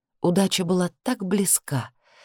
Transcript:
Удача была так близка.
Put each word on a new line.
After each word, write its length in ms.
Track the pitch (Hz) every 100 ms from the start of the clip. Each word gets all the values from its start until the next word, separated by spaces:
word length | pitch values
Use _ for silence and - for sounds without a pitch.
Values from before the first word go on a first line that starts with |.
| _ -
Удача 440 | 175 175 190 -
была 260 | 170 185 175 _
так 220 | - 254
близка. 680 | 185 202 190 - - 135 - _ _ -